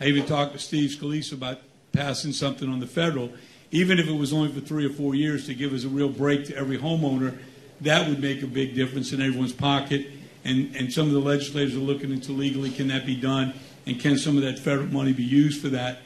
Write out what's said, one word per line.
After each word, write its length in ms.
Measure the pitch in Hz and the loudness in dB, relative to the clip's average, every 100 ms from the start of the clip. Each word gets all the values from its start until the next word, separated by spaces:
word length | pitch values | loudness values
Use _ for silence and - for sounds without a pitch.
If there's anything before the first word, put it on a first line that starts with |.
I 40 | 135 | 2
even 200 | 143 143 | 2 2
talked 260 | 147 143 | 0 0
to 60 | 135 | -4
Steve 300 | - 151 143 | -4 0 0
Scalise 420 | - 147 151 - | -2 -6 -6 -6
about 280 | 139 127 131 - - _ | -8 -8 -8 -14 -20 _
passing 400 | 139 143 127 151 | 0 0 -2 -4
something 340 | 135 139 135 131 | -2 -2 -2 -4
on 120 | 127 | -4
the 60 | 123 | -2
federal, 440 | 175 170 139 120 - - - - | 0 0 0 -4 -10 -20 -20 -2
even 260 | 165 185 180 | 2 4 4
if 100 | 156 | 2
it 60 | |
was 200 | 151 135 | 0 0
only 180 | 156 151 | 2 2
for 80 | 135 | 0
three 260 | - 151 139 | -4 -2 -2
or 40 | |
four 260 | 143 143 135 | 0 0 2
years, 300 | 151 143 - | 0 0 -4
to 80 | |
give 200 | 127 143 | -6 -4
us 120 | 131 135 | -4 -2
a 40 | |
real 200 | 139 139 | 0 0
break 360 | 117 143 143 143 | 2 2 2 0
to 120 | 139 | -6
every 200 | 135 123 | -4 -2
homeowner. 600 | 151 165 147 131 131 - - - - - | 0 0 2 2 0 -4 -14 -20 -20 -4
That 280 | 147 165 156 | 4 4 4
would 100 | 139 | 0
make 240 | 139 139 | 0 -2
a 40 | 135 | -4
big 280 | 131 131 123 | -2 -2 0
difference 380 | 127 135 120 | -2 -2 -4
in 80 | 135 | -2
everyone's 320 | 135 123 127 | 0 0 -2
pocket. 540 | - 143 139 139 143 - - - - | 0 0 0 0 -2 -2 -14 -20 -10
And, 320 | 135 131 143 135 | -2 0 0 -2
and 160 | 127 | -2
some 160 | 160 156 | 0 2
of 60 | |
the 60 | 143 | 4
legislators 560 | 139 143 139 147 139 123 | 2 0 0 -2 0 0
are 40 | |
looking 320 | 135 139 139 | -2 -2 -2
into 220 | 131 139 | -6 -4
legally, 380 | 135 139 135 135 | -2 -2 -2 -4
can 180 | 123 135 | -2 -2
that 160 | 131 139 | -2 -2
be 100 | 127 | -2
done? 380 | 135 135 131 - - - - | 0 0 0 -4 -14 -12 -6
And 140 | 120 | 0
can 180 | 147 139 | 2 2
some 180 | 156 139 | 4 2
of 80 | |
that 160 | 135 131 | 2 0
federal 280 | 151 139 139 | 0 0 0
money 260 | 139 135 | 0 2
be 100 | 127 | 2
used 380 | 120 143 151 147 | 4 6 6 4
for 80 | 147 | -2
that? 300 | 131 123 123 | -2 -2 -6